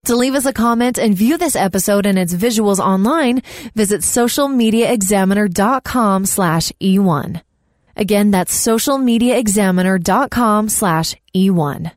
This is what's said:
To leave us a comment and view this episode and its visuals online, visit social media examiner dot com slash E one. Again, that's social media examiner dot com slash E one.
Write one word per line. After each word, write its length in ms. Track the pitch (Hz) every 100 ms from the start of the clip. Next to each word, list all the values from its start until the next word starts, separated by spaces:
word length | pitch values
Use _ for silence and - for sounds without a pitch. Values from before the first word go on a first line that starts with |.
To 100 | -
leave 200 | 240 254
us 100 | 269
a 80 | 269
comment 460 | 220 233 233 247 240
and 180 | 220 190
view 220 | 220 330
this 180 | 339 262
episode 480 | 196 190 196 202
and 140 | 202 190
its 160 | 180
visuals 440 | 175 233 220 208 196
online, 640 | 190 190 208 330 262 254 - - 269
visit 300 | 220 202 208
social 420 | - 254 240 - 285
media 460 | 262 220 220 233
examiner 560 | 233 190 202 190 202 208
dot 360 | 170 202 262
com 420 | - 254 214 190 196
slash 440 | - 180 160 - -
E 180 | 196 190
one. 420 | 196 143 - 165 _ _ _ _ _ -
Again, 320 | 202 202 208
that's 220 | 196 175
social 460 | - - 226 - 277
media 400 | 254 233 247 240
examiner 580 | 214 202 190 185 185 190
dot 340 | 170 196 269
com 380 | 240 233 208 214
slash 460 | - 190 160 160 - _
E 140 | 190 190
one. 440 | 175 147 - 160